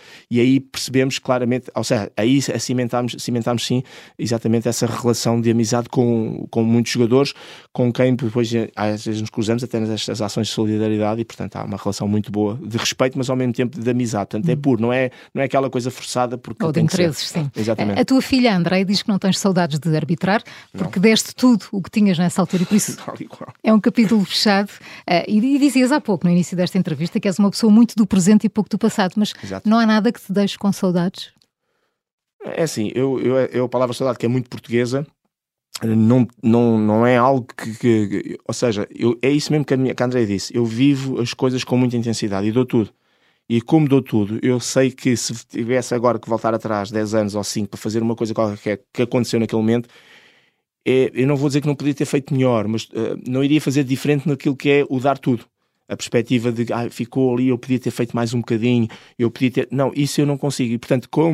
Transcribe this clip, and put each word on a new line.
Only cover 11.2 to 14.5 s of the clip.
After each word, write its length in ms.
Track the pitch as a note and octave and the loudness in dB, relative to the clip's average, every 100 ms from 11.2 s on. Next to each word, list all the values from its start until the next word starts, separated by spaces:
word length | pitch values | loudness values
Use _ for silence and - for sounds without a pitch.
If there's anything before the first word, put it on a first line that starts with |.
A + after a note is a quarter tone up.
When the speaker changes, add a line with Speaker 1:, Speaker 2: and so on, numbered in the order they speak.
Speaker 1:
e, 40 | |
portanto, 320 | A2+ - G2 G2 | -6 -8 -10 -8
há 80 | |
uma 120 | G#2+ G2 | -8 -6
relação 300 | G2+ G2 G#2 | -6 -4 -2
muito 240 | G#2 G2+ | -2 -2
boa 260 | G2+ G#2 A#2 | -2 -2 -4
de 160 | G#2+ A2+ | -6 -6
respeito, 400 | - - C3+ C3+ | -4 0 0 0
mas 100 | B2+ | -2
ao 60 | |
mesmo 180 | B2+ B2+ | -2 -2
tempo 240 | A#2 B2 B2+ | -2 -4 -4
de 100 | A#2 | -2
amizade. 380 | B2 A#2+ A2 G2 | -2 -2 -2 -4
Portanto, 180 | A2 | -4
é 40 | C3+ | -2